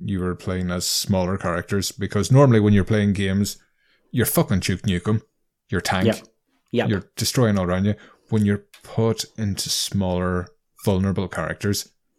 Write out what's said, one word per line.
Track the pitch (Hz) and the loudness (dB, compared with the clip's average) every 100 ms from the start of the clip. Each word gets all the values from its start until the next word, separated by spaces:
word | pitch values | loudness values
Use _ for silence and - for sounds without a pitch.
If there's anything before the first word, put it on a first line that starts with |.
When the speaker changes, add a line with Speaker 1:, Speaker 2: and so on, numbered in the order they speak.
Speaker 1:
you | 107 95 | -6 -4
were | 90 87 | -4 -4
playing | 98 92 90 | -6 -4 -4
as | 90 - | -4 -4
smaller | - - 95 90 95 | -4 0 0 0 -2
characters, | 90 85 - 101 - | -2 -4 -2 -4 -4
because | - 98 104 95 | -6 -4 -2 4
normally | 131 139 110 | 6 6 6
when | 104 | 6
you're | 101 90 | 4 4
playing | 107 101 | 2 2
games, | 98 95 98 101 - _ _ _ _ _ | 0 0 0 -2 -4 _ _ _ _ _
you're | - - | -2 0
fucking | 170 160 90 | 0 0 0
Duke | - 92 | 0 -2
Nukem, | 113 90 - 107 - _ _ _ _ | -2 -2 0 -2 -4 _ _ _ _
you're | 92 | -4
tank, | - 190 220 | -2 2 2
Speaker 2:
Yep. | - - _ _ _ _ | 0 -6 _ _ _ _
Yep. | 117 113 | -2 0
Speaker 1:
you're | 98 - - | -2 -4 -6
destroying | 110 135 113 101 | -2 2 2 2
all | 87 | 0
around | 92 101 | 0 0
you. | 101 - _ _ | -2 -8 _ _
When | 110 104 | 0 2
you're | 101 - - | 0 -4 -20
put | - - 113 110 - - | -6 0 0 0 -6 -6
into | 104 90 - | -4 -4 -4
smaller, | - - 98 92 90 90 90 87 _ _ _ 113 | -4 -2 -2 0 0 0 -2 -6 _ _ _ 0
vulnerable | 92 98 95 90 | 2 0 -2 -4
characters, | - 80 85 101 101 - _ _ | -6 -6 -4 -4 -4 -6 _ _